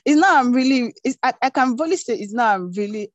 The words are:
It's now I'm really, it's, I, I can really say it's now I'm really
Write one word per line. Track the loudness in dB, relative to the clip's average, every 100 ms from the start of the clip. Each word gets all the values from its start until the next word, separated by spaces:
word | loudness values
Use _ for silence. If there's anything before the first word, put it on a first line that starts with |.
It's | 0 4
now | 4 4
I'm | 4
really, | 2 2 0 -2 -4
it's, | -6 -2
I, | -2 -2
I | -2
can | 0 0
really | 0 -2 -4
say | -4
it's | -6 -6
now | -2 0
I'm | 0 -4
really | -6 -6 -8 -10